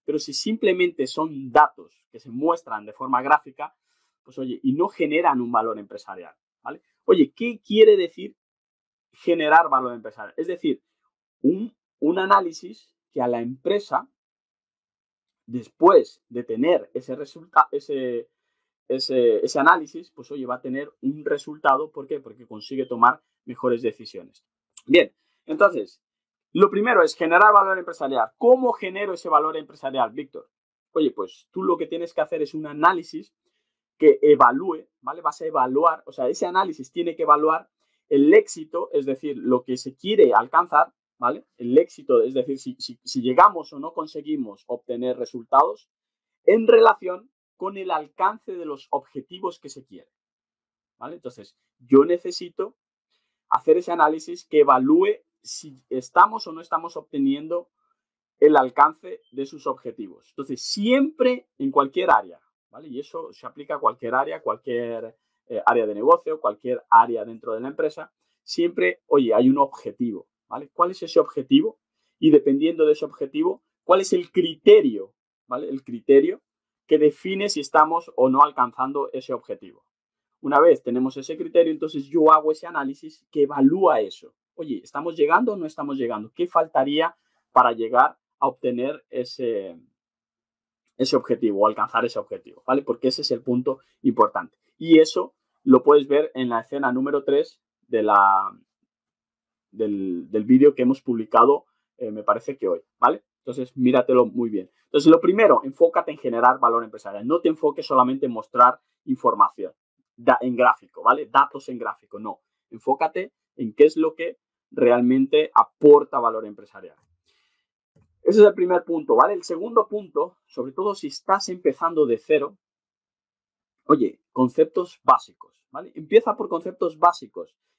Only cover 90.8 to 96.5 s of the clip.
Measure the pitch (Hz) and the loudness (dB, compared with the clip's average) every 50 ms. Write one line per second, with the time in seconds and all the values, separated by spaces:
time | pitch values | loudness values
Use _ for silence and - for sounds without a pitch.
90.8 | _ _ _ - - - - 131 - - 120 - - 110 101 98 104 107 107 110 | _ _ _ -6 -4 -2 0 -2 -2 -2 -4 -2 -2 -2 0 2 0 0 0 -2
91.8 | 107 107 - 113 113 117 - 110 - - 104 92 - - - - _ - 131 139 | -6 -4 -4 -4 -4 -4 -6 -8 -10 -10 -14 -16 -16 -20 -20 -12 _ -4 -4 -2
92.8 | 139 - 113 - - 127 127 - 147 - 127 113 - - 123 123 127 - 123 - | -2 -4 -6 -4 -4 -4 -4 -4 -6 -6 -6 -6 -4 -4 -4 -4 -4 -4 -8 -8
93.8 | _ _ _ _ - 131 110 113 107 104 - 98 87 - _ _ _ _ _ _ | _ _ _ _ -4 -2 0 2 0 0 0 -4 -10 -10 _ _ _ _ _ _
94.8 | 160 165 160 156 160 160 - 180 185 185 _ _ _ _ _ _ _ 135 127 123 | 0 4 6 6 6 4 2 -4 -6 -6 _ _ _ _ _ _ _ 4 4 4
95.8 | 123 143 147 147 139 139 143 147 151 156 - 127 127 123 | 6 6 4 4 4 2 0 -2 -2 -2 -6 -8 -6 -4